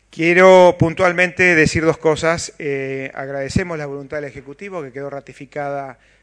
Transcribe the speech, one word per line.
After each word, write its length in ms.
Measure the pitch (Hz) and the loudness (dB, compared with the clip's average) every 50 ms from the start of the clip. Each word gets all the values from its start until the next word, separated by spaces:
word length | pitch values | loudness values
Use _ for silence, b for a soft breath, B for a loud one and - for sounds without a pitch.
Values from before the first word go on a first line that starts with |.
| _ _ | _ _
Quiero 640 | _ 151 160 170 175 180 185 190 185 185 180 180 170 - | _ -4 0 2 4 6 8 8 8 10 8 6 6 4
puntualmente 720 | 170 165 165 - 190 180 170 175 180 180 175 - 185 180 175 | 0 -2 0 0 -2 0 2 0 -2 -2 0 2 2 4 4
decir 320 | 160 151 143 - 170 156 | 4 2 2 0 -2 0
dos 120 | 160 156 - | 0 -2 0
cosas. 560 | - 160 151 - 170 165 170 165 - - - _ | 0 0 0 0 0 -2 -2 -2 -6 -12 -14 _
Eh, 540 | 170 147 139 135 135 135 135 135 135 135 - | -8 -8 -6 -6 -6 -8 -8 -10 -10 -12 -12
agradecemos 640 | - 135 139 139 139 139 131 - - 190 180 170 151 | -12 -12 -10 -8 -8 -8 -4 -4 -4 -4 -4 -8 -10
la 80 | 147 | -10
voluntad 320 | 143 139 143 139 135 156 151 | -10 -12 -12 -14 -12 -10 -10
del 80 | 147 | -10
Ejecutivo, 560 | 139 - 139 123 135 147 _ 196 202 190 175 | -10 -14 -16 -18 -20 -18 _ -16 -14 -12 -12
que 100 | 147 131 | -12 -12
quedó 180 | 113 139 143 139 | -12 -12 -12 -12
ratificada 920 | 139 139 - - 127 - 147 131 - 151 143 143 143 139 139 135 123 _ b b b b | -12 -14 -16 -16 -20 -20 -20 -14 -10 -10 -8 -8 -8 -8 -10 -12 -16 _ b b b b